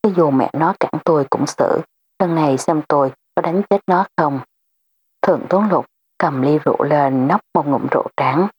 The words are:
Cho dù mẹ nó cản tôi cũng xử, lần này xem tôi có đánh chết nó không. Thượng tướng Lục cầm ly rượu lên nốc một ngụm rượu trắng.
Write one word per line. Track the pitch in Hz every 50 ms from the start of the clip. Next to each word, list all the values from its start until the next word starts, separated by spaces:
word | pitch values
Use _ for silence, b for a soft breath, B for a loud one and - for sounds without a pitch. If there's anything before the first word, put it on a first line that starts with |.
| -
Cho | 214 190
dù | 175 165 147
mẹ | 135 131 127 - -
nó | 127 156 170 196 -
cản | - - - 156 -
tôi | - 165 151 139 -
cũng | - - 139
xử, | - - - 131 - - - - _ _ _ _ _ _ _
lần | 190 170 170
này | 165 156 147 135 131
xem | - - 165 156 147 _
tôi | - 143 139 135 - _ _ _ _
có | - -
đánh | 165 165 190 202 -
chết | 202 196 _
nó | - 185 180 196 - _
không. | - 165 147 143 131 120 _ _ _ _ _ _ _ _ _ _ _ _ _ _ _ -
Thượng | - 175 127 - -
tướng | - 190 214 214
Lục | 180 143 113 _ _ _ _ _ _ _
cầm | - 165 143 131 131
ly | 143 151 151
rượu | - - - - -
lên | 143 151 147 143 139 135 131 127 139
nốc | 175 226 - _ _
một | 170 143
ngụm | 147 277 - - 135
rượu | - - - - _
trắng. | - 135 131 131 151 185 202 -